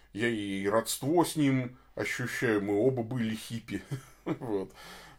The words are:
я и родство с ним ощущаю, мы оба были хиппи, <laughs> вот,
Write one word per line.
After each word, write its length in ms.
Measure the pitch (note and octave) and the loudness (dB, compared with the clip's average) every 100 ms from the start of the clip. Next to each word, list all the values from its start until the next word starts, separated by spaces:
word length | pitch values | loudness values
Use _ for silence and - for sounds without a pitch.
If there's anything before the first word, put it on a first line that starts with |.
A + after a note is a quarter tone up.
| - | -14
я 160 | G2 A#2 | -2 0
и 380 | A2+ G2+ G2 G2 | 0 -2 -2 2
родство 580 | A2 A2+ - C3 F3 | 2 2 -2 2 4
с 120 | E3 D#3+ | 4 4
ним 400 | C#3+ C3 B2 - - | 4 4 0 -8 -14
ощущаю, 680 | - G#2+ - A#2+ - B2+ G#2 | -6 -4 -2 -4 0 2 2
мы 120 | G2 | 2
оба 280 | G2+ B2 B2 | 4 4 2
были 320 | A2 B2+ A2+ A2 | -2 0 -2 -2
хиппи, 460 | - A#2 - G2 - C3+ | -6 -10 -6 -8 -6 -12
<laughs> 200 | - - | -12 -12
вот, 480 | - D3 C3 G2+ F#2+ - - - - | -6 -4 -2 -4 -4 -12 -18 -18 -20